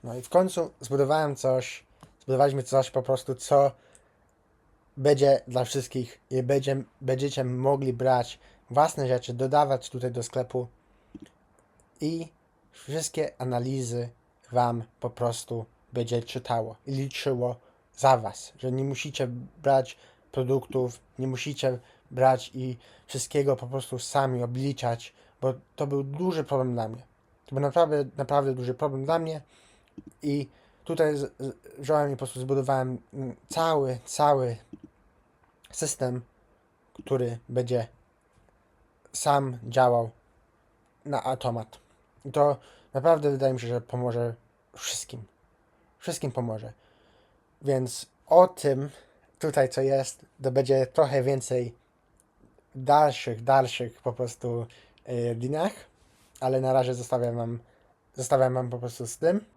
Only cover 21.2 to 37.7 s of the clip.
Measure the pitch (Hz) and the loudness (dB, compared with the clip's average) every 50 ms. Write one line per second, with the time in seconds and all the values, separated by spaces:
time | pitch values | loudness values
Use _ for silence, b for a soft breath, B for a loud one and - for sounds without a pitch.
21.2 | 127 135 127 120 - 147 139 - - 135 127 120 b b b b b _ - 123 | -6 -4 -4 -4 -6 -8 -6 -2 -2 -2 -2 -2 b b b b b _ 0 4
22.2 | 131 131 131 127 - - - 131 127 123 123 117 b b b b b - - 135 | 4 4 4 4 -2 -10 -8 -8 -6 -6 -8 -10 b b b b b -10 -8 -8
23.2 | - - - 147 139 139 135 - - 120 131 135 127 - - 120 - - - 143 | -8 -2 0 2 2 2 0 0 -2 -6 -6 -6 -6 -6 -8 -8 -8 -2 0 0
24.2 | 135 131 127 123 120 120 123 127 135 143 131 - - 120 117 117 - - b b | 2 2 0 -2 -4 -4 -4 -4 -4 -4 -4 -2 -2 -4 -4 -4 -8 -20 b b
25.2 | b b b b - 131 127 127 - _ _ - 151 139 143 139 139 135 143 151 | b b b b -2 -2 -2 -4 -12 _ _ -6 -4 -2 -2 -4 -4 -4 -6 -2
26.2 | 185 185 175 160 139 - 143 131 127 127 120 117 117 110 113 120 - _ _ _ | -2 0 0 -2 -2 -2 0 0 0 0 -2 -4 -4 -6 -8 -12 -16 _ _ _
27.2 | _ _ _ _ _ - 131 135 143 143 - 170 170 151 151 147 139 131 - - | _ _ _ _ _ -8 -4 -2 -2 0 4 2 2 4 2 0 0 -2 -4 -8
28.2 | 135 - 143 143 139 135 131 127 123 123 127 - 151 147 135 135 135 143 165 165 | -2 2 2 2 2 2 -2 -2 -4 -4 -2 -2 -2 -4 -2 -4 -2 0 0 0
29.2 | 165 160 160 151 - b b b b b b b b b _ - - - _ _ | 0 -4 -8 -10 -12 b b b b b b b b b _ -20 -20 -20 _ _
30.2 | - 147 139 147 135 b b b b b b b b - 170 165 160 151 151 143 | -4 -2 -2 -2 -4 b b b b b b b b -6 0 2 2 2 2 0
31.2 | 139 - _ _ 135 139 - _ _ - - - 143 127 156 151 147 143 135 123 | -4 -6 _ _ -10 -10 -10 _ _ -20 -18 -12 -2 0 2 2 2 0 -2 -6
32.2 | 135 127 - 131 127 131 135 139 131 135 139 131 131 127 127 120 _ _ - 139 | -8 -10 -8 -10 -4 -2 -2 0 0 0 0 0 0 -2 -6 -8 _ _ -12 -10
33.2 | 135 123 - _ _ _ - 165 165 165 160 147 139 127 127 120 - - - - | -10 -10 -10 _ _ _ -4 0 0 2 2 2 0 -2 -4 -6 -8 -10 -2 2
34.2 | 151 147 143 135 127 123 117 107 - _ - - - - _ _ _ _ _ _ | 4 4 4 4 2 -2 -4 -8 -12 _ -20 -20 -20 -20 _ _ _ _ _ _
35.2 | _ _ _ _ _ _ _ _ _ _ - - 160 143 - - 139 123 123 127 | _ _ _ _ _ _ _ _ _ _ -8 -6 -6 -6 -4 -4 -4 -4 -4 -6
36.2 | 117 _ _ _ _ _ _ _ _ _ _ _ _ _ _ - - - 135 127 | -10 _ _ _ _ _ _ _ _ _ _ _ _ _ _ -20 -4 -2 -2 0
37.2 | 127 120 117 117 _ - 120 127 123 120 | 0 -2 -4 -8 _ -4 -4 -2 0 0